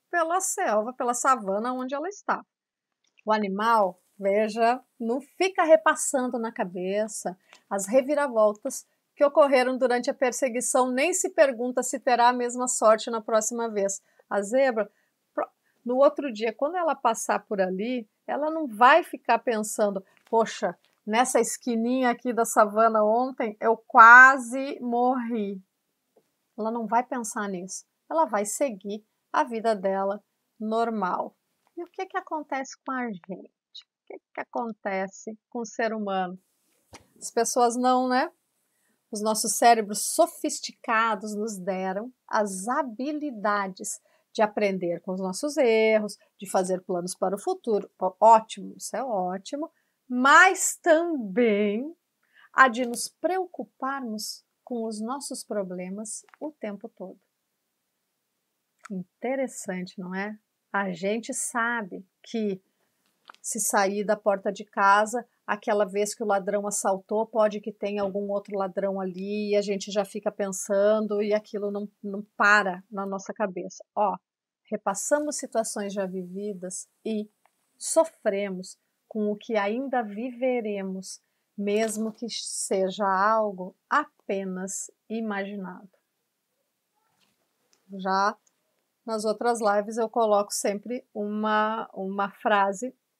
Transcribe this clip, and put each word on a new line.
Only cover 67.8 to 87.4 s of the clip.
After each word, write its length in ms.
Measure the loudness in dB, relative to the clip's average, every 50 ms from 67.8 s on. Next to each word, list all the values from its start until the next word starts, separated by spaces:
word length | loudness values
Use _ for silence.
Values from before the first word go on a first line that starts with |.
| -8 -6 -4 -4
algum 260 | -4 -4 -4 -4 -4 -4
outro 260 | -4 -6 -6 -6 -6
ladrão 440 | -4 -4 -4 -4 -4 -4 -2 -4 -4
ali, 500 | -6 -6 -8 -8 -8 -6 -6 -4 -2 0
e 60 | 0
a 60 | 0
gente 280 | 0 0 -4 -6 -6 -4
já 120 | -4 -4 -4
fica 260 | -4 -8 -6 -6 -6
pensando, 920 | -4 -4 -6 -6 -6 -8 -4 0 2 4 4 4 4 2 0 -2 -2 -2
e 100 | 0 0
aquilo 380 | 0 -2 -2 -6 -8 -6 -6 -4
não, 180 | -6 -6 -8 -10 -12 _
não 200 | -12 -10 -10 -10 -10 -10 _
para 460 | 2 4 4 6 4 4 0 -4 -6 -10 _
na 160 | -10 -8 -6
nossa 260 | -6 -8 -8 -10 -10
cabeça. 520 | -6 -6 -6 -4 -4 -8 -10 -10 -14 -18 -20 _ _
Ó, 220 | -2 0 0 -2 -4 _ _ _ _ _ _ _ _ _
repassamos 720 | _ -10 -6 -4 -4 -4 -4 -2 0 0 0 0 -4 -6
situações 560 | -8 -10 -4 -4 -4 -4 -2 -6 -8 -8 -6
já 140 | -6 -6 -6
vividas 800 | -6 -6 -8 -10 -10 -10 -10 -8 -8 -8 -10 -10 -12 -12 -12 -14 -16 _ _ _
e 260 | -6 -6 -6 -6 -8 _ _ _ _ _ _ _ _ _ _
sofremos 1000 | -10 0 2 2 2 0 -4 _ -4 -2 -2 -2 -4 -6 -6 -8 -10 -14 -18 -20 _ _ _ _ _ _
com 220 | -6 -4 -4 -4
o 60 | -4
que 200 | -6 -6 -4 -2
ainda 460 | 0 0 0 -2 -4 -4 -2 -2 -4
viveremos, 1160 | -4 -4 -8 -8 -10 -10 -6 -4 -2 -2 -2 -2 -2 -4 -6 -6 -6 -8 -8 -10 -12 -14 -18 -20 _ _ _ _ _ _ _
mesmo 560 | -6 -4 -2 0 0 0 -2 -2 -4 -6 -6
que 160 | -6 -8 -10 -10
seja 800 | -10 -10 -10 -10 -8 -8 -4 -2 0 0 0 -2 -2 -2 -2
algo 680 | 0 2 2 2 2 2 2 0 -2 -4 -8 -12 -12 -14 _ _ _
apenas 1040 | -2 -2 -2 -4 _ _ _ -6 -6 -6 -4 -6 -6 -8 -8 -8 -8 -10 -12 -14 _ _ _ -10
imaginado. 800 | -8 -6 -6 -6 -6 -6 -6 -8 -10 -10 -12 -12 -14 -16 -20 -20 _ _ _ _ _ _ _ _ _ _ _ _ _ _ _ _ _ _ _ _ _ _ _ _ _ _ _ _ _ _